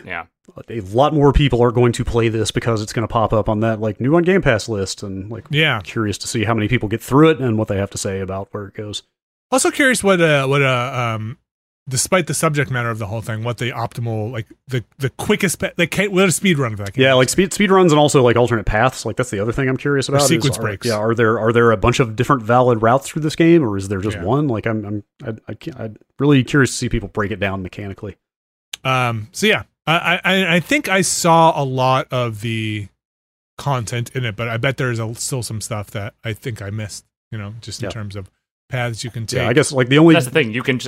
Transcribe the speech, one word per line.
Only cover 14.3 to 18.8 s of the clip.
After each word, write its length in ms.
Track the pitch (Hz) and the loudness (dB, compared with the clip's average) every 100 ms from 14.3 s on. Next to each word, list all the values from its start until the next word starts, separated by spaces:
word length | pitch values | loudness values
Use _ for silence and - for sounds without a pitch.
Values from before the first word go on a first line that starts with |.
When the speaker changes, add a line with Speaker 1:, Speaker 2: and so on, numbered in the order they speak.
Speaker 3:
like, 160 | 120 - - - | -8 -12 -16 -8
the, 160 | 127 - - | -8 -8 -8
the 100 | 135 | -8
quickest, 500 | - - 214 196 - | -6 -2 0 0 -2
pa-, 120 | 190 - | -6 -2
like, 140 | 170 | -2
can, 220 | - 202 | 0 0
what 100 | 185 190 | 2 2
a 20 | |
speed 260 | - 196 147 | 2 0 0
run 140 | 123 | -2
of 60 | 104 | -4
that 160 | 98 | -6
game 100 | 131 | 2
Speaker 2:
Yeah, 80 | 131 | 4
Speaker 3:
is. 60 | 131 | 6
Speaker 2:
like, 100 | 127 | 4
speed, 220 | - 185 | 2 0
speed 180 | - 202 | 2 4
runs 200 | 190 180 | 6 6
and 80 | 151 | 6
also, 240 | 147 143 | 4 4
like, 140 | 120 117 | 4 4
alternate 280 | 120 117 95 | 2 0 0
paths. 400 | 107 | 2